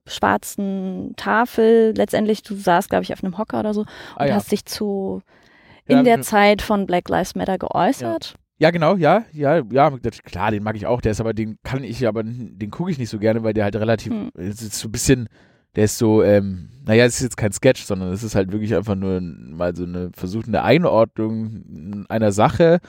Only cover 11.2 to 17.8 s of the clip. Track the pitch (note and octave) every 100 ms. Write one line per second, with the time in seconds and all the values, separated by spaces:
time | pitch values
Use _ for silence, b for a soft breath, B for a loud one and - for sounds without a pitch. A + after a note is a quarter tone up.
11.2 | A2+ A2 A2 G#2 - C3+ C3+ A#2 A#2 G#2+
12.2 | A2 B2 G#2+ F#2 G#2 - F3 C#3 A2+ G#2+
13.2 | A2 A2+ A2 G#2+ G2+ G#2 G#2+ A2+ A2+ A2+
14.2 | G2 - F#2 G#2 A2 - A#2 A#2+ - B2+
15.2 | A2+ b b b b - G#2+ - A2+ G#2+
16.2 | G2+ G#2 G2 F#2 - B2 C#3 A2 B2 -
17.2 | B2 - A2 - C3 -